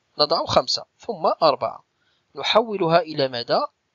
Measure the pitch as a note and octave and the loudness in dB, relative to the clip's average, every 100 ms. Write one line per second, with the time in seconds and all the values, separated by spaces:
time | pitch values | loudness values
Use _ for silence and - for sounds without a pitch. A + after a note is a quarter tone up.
0 | _ - D3 F3 D#4 D#3 B2+ - - _ | _ -2 0 0 2 0 0 -4 -10 _
1 | - F3 G3 D#4 D#3 B2+ A2+ - _ _ | -12 -2 -2 2 2 2 -4 -8 _ _
2 | _ _ _ D3 - G#3+ A#3 G3 E3 E3+ | _ _ _ -8 0 2 2 0 2 2
3 | D#3 D3 C3+ A#2+ A#2+ F#3 D4 _ _ | 0 -2 -4 -4 -2 -2 -2 _ _